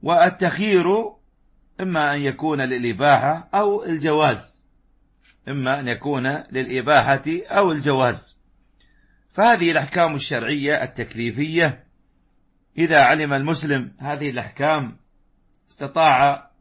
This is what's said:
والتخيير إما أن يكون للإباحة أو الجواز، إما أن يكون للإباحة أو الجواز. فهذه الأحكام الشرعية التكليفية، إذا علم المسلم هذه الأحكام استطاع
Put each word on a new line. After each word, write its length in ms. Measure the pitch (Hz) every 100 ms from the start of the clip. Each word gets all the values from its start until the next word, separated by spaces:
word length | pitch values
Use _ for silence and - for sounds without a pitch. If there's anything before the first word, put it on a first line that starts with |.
والتخيير 840 | 147 170 175 180 185 156 214 190 170 208 220 - _ _ _ _ _ _
إما 340 | 190 170 147
أن 60 | 143
يكون 400 | 139 131 156 147
للإباحة 880 | 131 127 120 101 143 135 131 165 -
أو 300 | 196 208 202
الجواز، 800 | 214 160 156 151 151 107 - _ _ _ _ _ _ _ _ _ -
إما 320 | 139 127 139
أن 80 | 131
يكون 380 | 117 143 139 127
للإباحة 1000 | 147 - 131 131 127 123 147 117 135 143
أو 440 | 165 - 202 196
الجواز. 640 | 156 135 135 127 104 - _ _ _ _ _ _ _ _ _ _
فهذه 380 | - 220 226 170
الأحكام 440 | 156 143 180 165
الشرعية 680 | 147 - 135 113 147 139 147
التكليفية، 1000 | 123 - 113 110 117 107 156 160 165 - _ _ _ _ _ _ _ _ _ -
إذا 220 | 160 160
علم 320 | 127 156 151
المسلم 600 | 139 143 165 160 139 123 -
هذه 320 | 135 147 147
الأحكام 680 | 123 117 - 143 156 127 - _ _ _ _ _ _ _
استطاع 800 | _ 139 165 160 131 143 139 - _